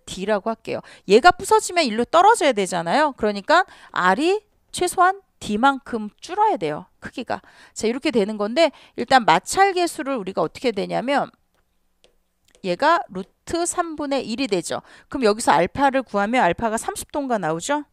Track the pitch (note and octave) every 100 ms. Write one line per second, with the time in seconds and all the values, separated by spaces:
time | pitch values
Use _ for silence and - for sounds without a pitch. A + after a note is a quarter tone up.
0 | - - F#3 G#3+ A3+ A3+ - B2+ - -
1 | - G#3 F4 F4+ G4 A4 - F4 C#4+ G#3+
2 | A#3+ D#4+ G4 A4+ D#4 G#3 F3+ F3+ E3+ A3+
3 | D4+ C4 G#3+ G3+ F#3+ D#4+ - - - -
4 | F3+ F#3+ D#4+ G#4 _ _ _ - F4+ -
5 | F4+ G4 _ _ - G#3 C4+ C4+ - A3
6 | G#3 _ - F#4 G#4+ D4+ D#3 D3+ F3+ _
7 | G#3 - A3+ C#3+ _ - - - A3 B3+
8 | D#4 A#3+ G3 G#3+ G#3 B3 D#4+ - - -
9 | A#3 C4 A#3 E3 - - G4 F4+ E4+ -
10 | C#4 C4+ F#3 G3 D#3+ - B3+ G#3 F3+ E3+
11 | A#3 C#4+ F3 _ _ _ _ _ _ _
12 | _ _ _ _ _ _ C#4+ C4 D4 E4+
13 | - F#3 - _ - E4+ F4 - E4+ D4+
14 | D4 C4+ C3+ A3 C4 F#3+ - B2 - -
15 | - - A3 G#3+ B3 D3+ F3+ - C#4 C4+
16 | A#3+ G3+ G3+ B3 F3+ F3 A#3 A3+ - G4
17 | - D4+ C#4 A3+ D#3+ E3 - D4 D4